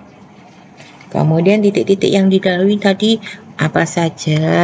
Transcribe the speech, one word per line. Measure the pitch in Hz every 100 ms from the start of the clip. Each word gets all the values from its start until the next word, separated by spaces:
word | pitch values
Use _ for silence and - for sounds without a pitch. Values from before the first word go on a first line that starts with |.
| - - - - - - - - - - -
Kemudian | - 156 160 170 214
titik-titik | 202 208 - 196 -
yang | 196 190
dilalui | 190 190 180 196 208
tadi | 202 196 214 220 - - - -
apa | 160 165 165
saja. | - 165 - - 151 160 170